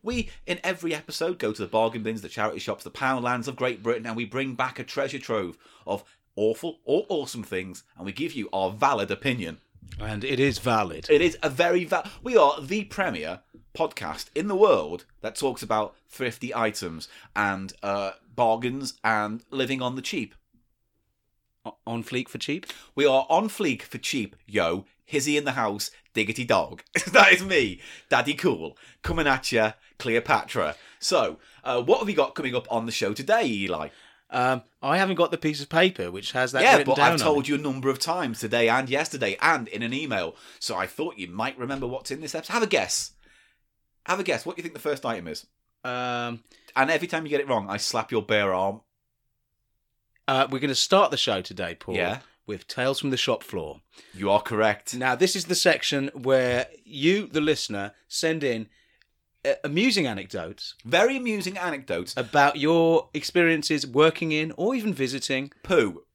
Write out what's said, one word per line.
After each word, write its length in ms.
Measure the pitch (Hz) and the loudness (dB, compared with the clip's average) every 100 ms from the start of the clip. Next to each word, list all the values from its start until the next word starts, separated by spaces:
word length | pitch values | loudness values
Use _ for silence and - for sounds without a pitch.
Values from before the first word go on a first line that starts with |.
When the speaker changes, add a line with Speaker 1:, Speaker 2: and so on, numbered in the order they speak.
Speaker 1:
We, 240 | 202 247 220 - - | -4 -4 -6 -10 -8
in 140 | 175 | -4
every 320 | 180 175 165 | -4 -4 -4
episode, 440 | 151 - - 165 175 | -6 -8 -4 -4 -2
go 140 | 110 | -4
to 100 | 107 | -4
the 40 | 95 | -2
bargain 360 | 110 113 117 | 2 2 0
bins, 180 | 110 110 | -6 -8
the 80 | 92 | -10
charity 300 | - 107 82 | -4 -4 -4
shops, 260 | 110 101 | -8 -8
the 60 | - | -10
Poundlands 580 | - 131 131 120 123 120 | -4 -2 0 -2 -4 -6
of 80 | 127 | -4
Great 260 | 127 107 | -4 -2
Britain, 220 | 113 120 | -2 -2
and 100 | 113 | -4
we 120 | 113 113 | -6 -6
bring 280 | 123 135 | -4 -6
back 240 | 123 127 - | -4 -4 -4
a 60 | |
treasure 340 | - - 135 131 | -8 -4 -4 -6
trove 380 | - 110 90 - _ _ - | -4 -4 -4 -10 _ _ -6
of 180 | 101 - _ _ - | -6 -8 _ _ -2
awful 420 | 107 113 170 - | 0 0 -6 -8
or 220 | - 151 - | 0 0 2
awesome 340 | 175 131 120 | -4 -4 -10
things, 420 | 104 95 92 87 _ - | -6 -6 -6 -14 _ -12
and 80 | |
we 80 | 95 | -10
give 220 | 95 165 | -6 -6
you 160 | 139 101 | -6 -4
our 180 | 95 95 | -2 -2
valid 400 | 107 139 123 98 | 2 2 2 -2
opinion. 480 | 98 139 123 82 80 _ _ - - | -2 -2 -4 -6 -10 _ _ -16 -10
Speaker 2:
And 240 | 107 104 | -8 -6
it 160 | 131 131 | -4 2
is 200 | 139 120 | 2 2
valid. 480 | 127 113 95 80 - | 2 2 0 -6 4
Speaker 1:
It 140 | 147 | 4
is 160 | 170 - | 4 0
a 60 | 156 | -4
very 360 | 131 175 180 | 2 2 2
va-, 240 | 165 180 208 - | 2 -2 -2 -12
we 140 | - 226 | 4 6
are 240 | 143 147 | 6 4
the 240 | 139 208 | -4 -4
premier 560 | 202 - 185 90 76 92 _ - _ | -4 -4 -2 -2 -8 -10 _ -20 _
podcast 520 | - 160 - 92 78 - | -4 -4 -4 -8 -8 -8
in 140 | 143 196 | -6 -2
the 60 | |
world 520 | 190 208 117 76 87 - _ | 4 6 6 2 -8 -14 _
that 140 | 101 - | -10 -2
talks 260 | 139 117 | -2 -2
about 340 | 110 107 104 _ _ | 0 0 0 _ _
thrifty 460 | - 127 - 123 | -6 -6 -4 -6
items 540 | 117 113 104 90 80 - - - | -2 -2 -2 -8 -10 -14 -18 -8
and, 380 | 104 101 98 95 - | -2 0 -2 -8 -8
uh, 300 | 101 101 98 - _ 123 | -4 -2 -4 -8 _ 0
bargains 580 | 117 113 123 135 131 - | 2 2 -2 -6 -10 -4
and 400 | 110 107 104 113 _ | 0 0 -2 -6 _
living 300 | 135 127 135 | -4 -2 -2
on 160 | 127 131 | -4 -6
the 60 | |
cheap. 320 | 127 180 110 - _ _ _ _ _ _ _ _ _ _ _ _ | -6 -6 -8 -12 _ _ _ _ _ _ _ _ _ _ _ _
Speaker 2:
O-, 120 | 110 - - | -18 -14 -8
on 180 | 117 | -8
fleek 240 | 110 127 123 | -4 -6 -6
for 100 | 117 | -8
cheap? 280 | - 156 - - - | -6 -6 -8 -18 -10
Speaker 1:
We 120 | - 143 | 4 6
are 200 | 131 135 | 6 4
on 180 | 160 214 | 2 2
fleek 340 | - 175 120 | -2 -2 -2
for 160 | - 113 | -6 -8
cheap, 380 | - 139 104 - - | -4 -4 -4 -8 -4
yo. 380 | 101 85 92 - _ | 0 2 0 -6 _
Hizzy 320 | _ 151 135 147 | _ -2 2 0
in 80 | |
the 80 | 143 | 0
house, 380 | 131 110 104 - - _ | -2 -2 -2 -8 -10 _
diggity 300 | - 107 113 | -2 -2 -2
dog. 380 | 120 101 80 87 - - | 2 2 2 -8 -6 -6
<laughs> 100 | 185 | 4
That 200 | 202 196 | 6 8
is 100 | 185 | 6
me, 360 | 190 175 113 87 - - _ | 4 0 0 -4 -16 -20 _
Daddy 260 | 123 123 | 0 2
Cool, 420 | - 175 95 80 - - _ | 0 0 0 -6 -12 -20 _
coming 240 | - 165 147 | -6 -2 0
at 260 | 127 - | 0 0
ya, 200 | 120 110 - _ _ | 2 2 -2 _ _
Cleopatra. 800 | 123 113 117 117 - 123 78 - - _ | -2 0 2 0 0 -2 -2 -4 -16 _
So, 400 | - 180 104 - _ - | 0 2 0 -4 _ -12
uh, 200 | - 123 | -4 -2
what 160 | 127 247 | 4 2
have 80 | 208 | 4
we 80 | |
got 200 | 156 139 | 0 0
coming 200 | - 139 | -2 -4
up 120 | 123 - | -4 -2
on 160 | 113 113 | -4 -2
the 60 | |
show 200 | - 101 | -2 -2
today, 340 | 107 135 220 160 | -2 0 2 2
Eli? 420 | 104 95 80 76 - - _ _ | -2 -2 -4 -6 -12 -20 _ _
Speaker 2:
Um, 320 | 131 127 127 - _ | 0 0 0 -4 _
I 140 | 131 170 | -2 0
haven't 160 | 190 175 | 2 2
got 140 | 170 | 2
the 80 | 165 | 2
piece 220 | 156 147 | -2 -4
of 60 | 143 | -2
paper 420 | 165 185 185 87 | 2 2 2 -6
which 220 | 92 101 | -6 -6
has 180 | 127 127 | -2 0
that 100 | 131 | 4
Speaker 1:
Yeah, 100 | 240 208 | 6 6
Speaker 2:
written 80 | 135 | 6
Speaker 1:
but 100 | 135 | 6
Speaker 2:
down 100 | 143 | 6
Speaker 1:
I've 60 | |
Speaker 2:
on 60 | 160 | 6
Speaker 1:
told 260 | 127 147 | 4 2
Speaker 2:
it. 40 | 139 | 2
Speaker 1:
you 60 | |
a 40 | 143 | -2
number 300 | 151 131 131 | -2 -2 -2
of 80 | 131 | -2
times 400 | 165 180 143 110 | -2 -2 -4 -4
today 280 | 110 117 117 | -2 2 4
and 200 | 120 135 | 4 2
yesterday 460 | 131 160 - 107 98 | -2 -2 -2 -4 2
and 280 | 156 156 104 | 2 2 -2
in 140 | 98 | -6
an 100 | 117 | -4
email, 420 | 135 151 104 82 - - - | -4 -4 -2 -4 -8 -20 -12
so 160 | - 95 | -6 -4
I 100 | 95 | -4
thought 320 | - 160 107 | -4 -8 -6
you 100 | 87 | -10
might 280 | 92 120 131 | -4 -6 -4
remember 280 | 123 139 127 | -8 -6 -6
what's 240 | 127 - | -8 -8
in 100 | 139 | -10
this 140 | 156 | -8
episode. 200 | 160 - | -10 -4
Have 80 | 226 | -2
a 40 | 214 | 2
guess. 460 | 180 92 - - _ _ _ _ _ _ _ _ _ - | 2 0 -4 -6 _ _ _ _ _ _ _ _ _ -4
Have 120 | 190 | -2
a 60 | |
guess. 200 | 180 120 | 0 -2
What 120 | 165 180 | -4 -10
do 40 | |
you 40 | |
think 100 | 170 | -12
the 60 | 139 | -6
first 240 | 151 135 127 | -4 -4 -4
item 220 | 107 85 | -6 -8
is? 180 | 76 - _ _ _ | -12 -14 _ _ _
Speaker 2:
Um, 580 | 127 123 123 120 120 117 _ _ - | -8 -6 -4 -4 -6 -10 _ _ -4
Speaker 1:
And 160 | 131 135 | 2 2
every 160 | 160 170 | 2 0
time 180 | 160 | -4
you 60 | 156 | -2
get 100 | 143 | -2
it 80 | 139 | 2
wrong, 200 | 117 98 | 0 0
I 80 | 101 | -4
slap 340 | - 117 110 | -2 -2 0
your 120 | 113 | -2
bare 300 | 98 107 101 | 2 2 2
arm. 260 | 92 98 107 _ _ _ _ _ _ _ _ _ _ _ _ _ _ - | 2 0 -4 _ _ _ _ _ _ _ _ _ _ _ _ _ _ -2
Speaker 2:
uh, 220 | 131 135 | 2 2
we're 80 | 135 | 0
gonna 160 | 143 | 0
start 360 | 131 - 190 190 | 0 4 6 6
the 60 | 143 | 2
show 240 | - 98 | 0 -2
today, 320 | 90 92 87 | -4 -8 -8
Paul, 220 | 87 - 92 | -8 -6 -2
Speaker 1:
Yeah. 240 | 87 123 - _ - | -2 -4 -10 _ -12
Speaker 2:
With 200 | 101 - | -12 -10
Tales 320 | - 127 139 | -4 -2 -2
from 100 | 143 | -2
the 60 | 127 | -2
Shop 260 | - 113 | 0 -2
Floor. 380 | - 98 76 - _ - - | -4 -8 -8 -12 _ -20 -20
Speaker 1:
You 160 | 92 98 | -4 2
are 100 | 101 | 2
correct. 520 | - 107 110 101 - | 2 2 2 2 -6
Speaker 2:
Now, 200 | 123 127 | -2 0
this 200 | 127 180 190 | 2 2 0
is 100 | 165 | -2
the 80 | |
section 560 | 180 185 151 - 143 139 | 2 2 2 0 -2 -4
where 540 | 143 127 131 127 123 - - | -4 2 4 4 0 -2 -10
you, 420 | - 139 151 202 180 | -16 0 2 2 0
the 140 | 151 | -2
listener, 520 | 147 143 - 104 101 _ _ | 0 0 -2 -6 -8 _ _
send 360 | - 160 160 | -2 -2 0
in, 240 | 143 113 110 _ _ _ _ _ _ _ | -2 -2 -6 _ _ _ _ _ _ _
uh, 80 | 135 139 | -2 -2
amusing 440 | 147 151 247 208 139 | -2 2 2 2 0
anecdotes 680 | 101 95 101 82 101 - - | -4 -8 -8 -8 -12 -16 -14
Speaker 1:
Very 320 | 113 170 226 269 | 0 4 4 2
amusing 400 | 247 214 185 190 | -2 -4 -4 -6
anecdotes. 560 | 175 143 - 87 92 - | -6 -6 -4 -6 -4 -6
Speaker 2:
about 400 | 117 147 143 151 | 2 4 4 4
your 520 | 151 165 165 165 - | 4 6 6 4 2
experiences 720 | 156 - 175 170 165 143 151 139 | -8 -2 4 4 4 2 -2 0
working 460 | 123 160 156 160 | 4 4 4 -2
in 200 | 151 160 147 | -2 -4 -2
or 180 | 190 | -2
even 180 | 262 214 | 0 -2
visiting 580 | 139 131 135 - 135 139 _ | -2 -2 -2 -2 -4 -4 _
Speaker 1:
Poo. 420 | - 175 107 80 _ | 2 4 4 -2 _